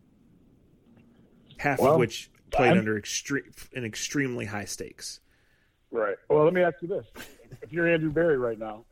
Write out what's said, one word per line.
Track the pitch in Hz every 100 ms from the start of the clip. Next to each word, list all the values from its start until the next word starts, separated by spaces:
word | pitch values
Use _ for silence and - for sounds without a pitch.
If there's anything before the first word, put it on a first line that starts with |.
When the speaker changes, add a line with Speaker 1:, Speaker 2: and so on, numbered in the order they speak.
| _ _ _ _ _ _ _ _ _ - _ _ _ _ _ -
Speaker 1:
half | 143 135
Speaker 2:
Well, | 131
Speaker 1:
of | 160
which | 117 - - _ _
played | - -
Speaker 2:
I'm | 185
Speaker 1:
under | 107 107
extre-, | - - - 139 - - - 131
an | 117
extremely | - - 147 135 120 107
high | 104 98
stakes. | - 76 - - - _ _ _ _ _ _ _
Speaker 2:
Right. | 117 104 92 -
Well, | 151 151
let |
me | 180
ask | 175 170
you | 170
this. | 185 113 - - - - -
If | -
you're | 165 170
Andrew | 165 156
Berry | 147 170 139
right | 120 107
now, | 110 107 -